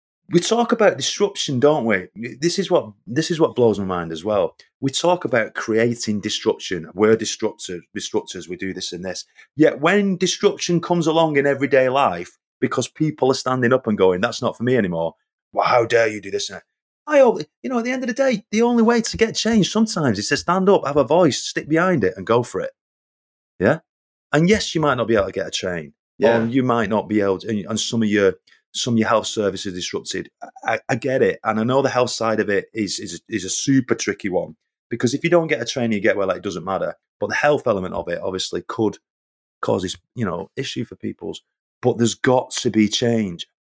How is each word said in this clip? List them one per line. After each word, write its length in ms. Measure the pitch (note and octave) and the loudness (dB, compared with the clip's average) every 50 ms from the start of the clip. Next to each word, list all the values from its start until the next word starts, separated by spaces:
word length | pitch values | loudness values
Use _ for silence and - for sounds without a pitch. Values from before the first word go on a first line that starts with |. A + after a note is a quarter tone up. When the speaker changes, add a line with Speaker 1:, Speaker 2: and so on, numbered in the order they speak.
| _ _ _ _ _ - | _ _ _ _ _ 0
Speaker 1:
we 100 | - F3 | 0 0
talk 320 | E3+ - A3 A#3 A#3 A3+ | 2 2 2 2 2 2
about 260 | A#3 - G#3+ F#3+ - - | 2 4 4 4 2 2
disruption, 640 | - - - - G3+ G3 - - - - C3+ B2 | -2 -4 -2 0 -2 -2 -2 -4 -6 -4 0 2
don't 260 | B2 D3 D#3 D3 A2+ | 4 4 4 4 2
we? 220 | A2+ G#2 F#2+ F2+ - - F#2+ A2+ B2+ G#2 B2 | 2 0 0 -2 -4 -12 -14 -14 -14 -8 -4
This 180 | D3+ E3+ - - | -4 -2 -2 -2
is 140 | F#3 D#3+ | 0 0
what, 200 | F3+ D3+ A#2+ G#2+ G#2 _ _ | 0 0 0 -2 -8 _ _
this 240 | - A#2+ D3 D#3 - | -6 -4 -2 -2 -2
is 100 | F3 - | 0 2
what 160 | D#3+ - - | 0 2 4
blows 220 | - A#2+ A2+ G2+ G2 | 4 4 4 4 2
my 80 | G2 | 0
mind 260 | F#2+ F2+ F2 E2+ E2 | -2 -2 -4 -4 -6
as 120 | E2 D#2 E2+ | -8 -6 -4
well. 320 | G#2+ G#2+ G2+ F2 D#2+ - - - _ _ _ | -2 0 0 0 0 -2 -8 -20 _ _ _
We 100 | C#3 C3+ | -4 -4
talk 360 | - - - E3+ F3+ F3 - | -2 0 2 2 2 0 0
about 280 | - B2+ A#2 G#2+ - - | 0 0 0 0 -2 -4
creating 680 | - - - G#2+ A2+ A#2 A#2+ A#2 A#2 - A2 G#2 G#2 | -8 -4 0 2 2 2 2 0 -2 -4 -4 -4 -4
disruption. 680 | F2+ - - - - A2 - - - - F#2+ E2+ D#2+ - - | -4 -4 -6 -2 0 0 0 0 -2 -8 -8 -8 -8 -8 -2
We're 240 | F2+ G#2+ G#2+ A2+ A2 | 2 4 4 4 4
disruptor-, 640 | G#2 G2 - - A2 G#2 - - - - F#2 F2 - _ - | 2 -2 -4 -4 -4 -4 -4 -6 -10 -10 -10 -12 -12 _ -12
disruptors. 520 | G#2 - - - G#2+ - - - F#2 D#2+ E2 | -12 -8 -6 -6 -6 -6 -6 -10 -12 -12 -12
We 80 | F2+ | -10
do 180 | E2+ F#2+ F#2+ F2+ | -8 -8 -8 -8
this 200 | F2+ - - F2+ | -8 -10 -10 -10
and 100 | E2+ F2+ | -10 -10
this. 220 | F#2+ F2+ - - _ _ - - _ _ | -10 -10 -12 -14 _ _ -20 -20 _ _
Yet 260 | C3+ D#3 - - C#3 | 2 2 2 2 2
when 360 | C#3+ E3+ F#3+ G#3 G3+ G3+ F#3+ E3+ | 0 2 2 2 2 0 0 0
disruption 600 | F#3 F3 - - - G3+ E3+ - - - F3 E3 | -2 -2 0 0 0 0 0 -2 -2 0 0 0
comes 280 | E3+ - F3 F3 D3+ D#3+ | 0 0 0 0 2 2
along 280 | D#3+ E3 E3 D#3+ D3 | 2 2 2 2 2
in 100 | C#3 C#3 | 2 2
everyday 440 | C#3+ C3+ B2 C#3 C3+ C#3 C3 C3 B2+ | 2 2 0 0 2 4 4 4 4
life, 480 | B2+ C#3 C#3 G#2+ F2+ F2 F2 - - _ _ _ _ _ | 4 2 2 2 0 -2 -6 -12 -16 _ _ _ _ _
because 260 | - B2+ - - B2 - | -4 -2 0 -2 -4 -4
people 420 | - - D#3 D#3 D3+ - C3+ C3 | -2 -2 -2 -2 -2 0 2 2
are 40 | C3+ | 2
standing 380 | C3 - B2+ C3 B2+ B2 A#2+ C3 | 0 -2 -2 -2 0 2 2 2
up 120 | B2 - | 2 0
and 120 | A2+ G#2 F#2 | 0 0 2
going, 240 | F#2+ F#2 F2+ F2+ | 4 4 4 2
"That's 200 | G#2 A#2+ A2+ - | 0 -2 -2 -4
not 140 | B2 G#2+ - | -4 -4 -4
for 80 | - A2+ | -4 -2
me 140 | B2 C3 B2 | 0 2 2
anymore. 380 | G2+ F2+ E2+ E2 E2 E2 - _ _ _ _ _ _ _ | 2 0 0 -2 -4 -4 -6 _ _ _ _ _ _ _
Well, 160 | - - - - | -4 -2 0 2
how 180 | B2 B2 A#2 | 2 2 2
dare 220 | - A#2+ A2+ A#2 A2 | 2 2 2 2 2
you 140 | G#2+ G#2 | -2 -6
do 100 | F#2+ G2 | -8 -6
this?" 180 | F#2+ G2+ - - | -6 -6 -6 -8
And 120 | G2 E2+ - _ _ _ _ _ _ _ _ | -10 -14 -18 _ _ _ _ _ _ _ _
I 140 | D4+ D4+ C#4+ | 0 4 4
always, 260 | C4+ A3+ F#3 F#3 - - _ _ | 6 4 4 0 -4 -10 _ _
you 80 | - A#3+ | -8 -6
know, 100 | C4 A#3 | -4 -4
at 40 | A3+ | -2
the 80 | B3 | -4
end 120 | B3+ C4 C4 | -4 -4 -4
of 40 | - | -4
the 60 | - | -2
day, 320 | - C4+ C4+ B3 F3+ - _ | 0 0 0 0 -2 -4 _
the 120 | - G#3+ | 0 0
only 200 | A#3 A#3+ B3 A#3 | 2 2 4 4
way 200 | A3+ A3+ A#3+ A#3 | 4 4 4 2
to 160 | A3 - - F3 | 2 0 0 0
get 180 | A3 A3 - | 0 0 0
change 340 | - - G#3+ A#3 A3 E3+ - | -2 0 2 4 4 4 4
sometimes 480 | - G#3+ A3+ A3 - E3+ D#3 C3 G2+ F#2+ | 2 2 2 2 2 2 2 2 2 0
is 120 | G#2 - | 0 -2
to 80 | C#3+ C#3 | -2 -2
stand 320 | - - F3 F#3+ F#3 F#3+ | 0 0 0 2 4 4
up, 180 | G3 - - C#3 | 4 4 2 2
have 80 | C#3+ | 0
a 80 | D3 C3 | 2 2
voice, 400 | A#2 D3+ F3 F#3 C3+ A#2 - - | 4 4 4 4 4 2 0 -4
stick 240 | - - D#3+ - C#3+ | -8 -8 -8 -4 -2
behind 360 | D#3 D#3+ F3 F#3 F3+ C#3 G2+ | 0 2 2 2 2 2 2
it, 80 | F2+ - | 0 -2
and 100 | G2 F#2 | -2 0
go 160 | - A2+ B2 A#2 | 2 2 2 2
for 180 | - - F#2 | 0 -4 -6
it. 100 | D#2+ - - _ _ _ _ _ _ _ _ _ _ _ _ _ _ _ _ - | -6 -6 -10 _ _ _ _ _ _ _ _ _ _ _ _ _ _ _ _ 0
Yeah. 200 | F2 G#2+ D3 E3 - _ _ _ _ _ _ _ _ _ | 2 2 2 0 -2 _ _ _ _ _ _ _ _ _
And 180 | - D3 E3 F3+ | 0 2 4 4
yes, 240 | A3 G3+ - - - | 4 2 0 -2 -2
you 60 | E3 | 0
might 140 | D3+ D3 C3 | 0 0 2
not 120 | A#2+ A2+ G#2 | 0 2 2
be 60 | A2+ | 2
able 100 | G#2 F#2+ | 2 2
to 60 | F#2+ F2+ | 0 -2
get 140 | G2 F2 D#2+ | -6 -6 -6
a 40 | |
train. 420 | - - - F#2 F2 E2+ D2+ C#2+ - _ _ _ _ - | -6 -6 -6 -6 -6 -6 -8 -10 -16 _ _ _ _ 0
Speaker 2:
Yeah. 220 | G#2 A2+ A#2 A#2 A2+ | 2 4 4 4 2
Speaker 1:
Or 20 | |
you 180 | A2+ A#2+ C3+ B2+ | 0 0 0 2
might 260 | B2+ A#2 A#2 A2+ G2 | 2 2 0 0 0
not 200 | A2 G#2 - - | 0 -2 0 0
be 100 | A2 G#2+ | 0 2
able 180 | G2 G2 F#2+ F2+ | 2 2 0 -2
to, 100 | - G#2+ | -2 -4
and, 160 | A2+ G#2 F2 | -6 -4 -4
and 140 | G2 A2 G#2+ | -4 -4 -4
some 240 | - - - A2+ A2 | -4 -2 -2 0 0
of 40 | G#2 | 2
your, 280 | G#2 G#2 G2+ F#2+ F2+ - _ _ _ _ _ _ - | 2 4 4 2 2 0 _ _ _ _ _ _ -10
some 200 | - - C3 A#2+ | -6 -4 0 0
of 60 | A2+ | 2
your 100 | G#2+ A2 | 2 2
health 180 | A#2 A2 G#2 - | 2 2 0 -2
services 460 | - A2+ G#2+ G2 F#2+ F#2 - G2+ F2+ | -4 -2 -2 -2 -2 -4 -6 -8 -8
disrupted. 560 | F2+ F2 - - F#2 - - - F#2 - - _ _ | -8 -8 -8 -8 -8 -8 -8 -8 -8 -10 -12 _ _
I, 340 | - - - - - - A2+ | -20 -20 -18 -8 -4 -4 -4
I, 40 | A2 - - | -4 -4 -4
I 60 | C3+ | -4
get 260 | A#2+ - C#3+ C3 B2+ | -4 -2 -2 0 2
it. 180 | A#2+ F#2+ F2 - - | 2 2 2 0 -2
And 160 | A2+ G#2+ A2 | -4 -2 0
I 40 | A2 | 0
know 180 | B2 C3 C3+ | 2 2 2
the 80 | C3+ B2+ | 2 2
health 220 | A#2+ B2 B2 A2+ | 2 0 0 0
side 280 | - - A2+ A2+ A2 G#2+ | -2 -2 -2 0 0 0
of 100 | G2+ G2 | 0 0
it 180 | G2+ F#2+ - - - | 0 -2 -2 -4 -6
is, 260 | A2+ G#2 F2 - - | -6 -4 -4 -4 -6
is, 220 | G#2+ F2+ E2+ E2 - - | -8 -10 -12 -14 -10 -8
is 160 | - G2+ F2+ | -6 -6 -6
a 60 | F#2 | -6
super 460 | - - - C#3+ C#3 C3+ B2 - A#2+ | -6 -4 0 2 2 2 2 0 -2
tricky 340 | - - - G2 - - G2 | -2 -2 -4 -4 -4 -4 -4
one, 260 | F2 F2 E2 D#2+ - _ _ _ _ _ _ - | -2 -4 -4 -6 -10 _ _ _ _ _ _ -10
because 240 | A#2+ A#2 - A#2+ C3 | -4 -2 -2 0 0
if 100 | C3+ - | -2 0
you 60 | E3+ | 2
don't 180 | E3+ E3+ E3 D#3 | 2 2 2 2
get 140 | D3+ C3 | -2 -4
a 40 | A#2 | -4
train, 260 | - - C3 A#2+ A2+ | -4 -4 -2 -2 0
you 80 | A2 G2+ | 0 0
get 160 | F#2 A2 F#2+ | 2 2 2
well, 120 | G2+ G2 F#2+ | 2 0 -2
like, 100 | F2+ F2+ | -2 -4
it 60 | F#2 | -4
doesn't 200 | G2+ F2 F2 E2 | -8 -8 -6 -6
matter. 320 | F#2 F#2+ F2 E2+ E2 E2 _ _ _ _ _ | -4 -4 -2 -4 -4 -6 _ _ _ _ _
But 80 | G#2 G2+ | -6 -4
the 80 | G#2 | -2
health 320 | - - D3 D3+ B2+ - B2 | 0 2 2 2 2 2 0
element 280 | G#2+ F#2+ F#2 F2 F2 | 0 0 -2 -4 -6
of 120 | F2+ E2+ E2+ | -6 -6 -6
it 140 | E2+ E2+ | -6 -6
obviously 400 | - F#2+ F#2 F#2 - - - F2+ | -6 -6 -6 -6 -6 -6 -6 -6
could 380 | - - - - A2+ G#2 G2 - _ _ _ _ _ _ _ _ _ _ _ _ | -8 -6 -4 -2 -2 -2 -2 -4 _ _ _ _ _ _ _ _ _ _ _ _
cause 200 | - - A2 G2+ F2+ | -4 -2 -2 -2 -2
this, 140 | F2+ - - _ _ _ | -4 -8 -10 _ _ _
you 80 | B2 A2+ | -8 -6
know, 280 | F#2+ E2+ F2 F#2+ - _ | -6 -6 -6 -8 -10 _
issue 300 | - C3+ - - C3 A#2+ | -10 -10 -8 -8 -8 -10
for 100 | - F#2+ | -10 -12
people's. 460 | - - G#2 - - F2+ F2+ F2 - - _ _ _ _ _ _ _ | -12 -12 -12 -10 -10 -12 -12 -12 -12 -16 _ _ _ _ _ _ _
But 160 | - B2 - - | -2 -2 0 2
there's 180 | A#2 A2 - | 2 0 0
got 360 | - - C#3 C3 B2+ - - | 0 0 2 2 2 2 -2
to 180 | - - - B2 | -4 -4 -4 0
be 180 | G2+ A2 G#2+ G2+ | 2 2 2 2
change. 580 | - - B2 A#2 A#2 A2+ G#2+ F#2+ F2 E2 - - _ _ _ | 2 0 0 0 0 0 -2 -4 -6 -10 -14 -16 _ _ _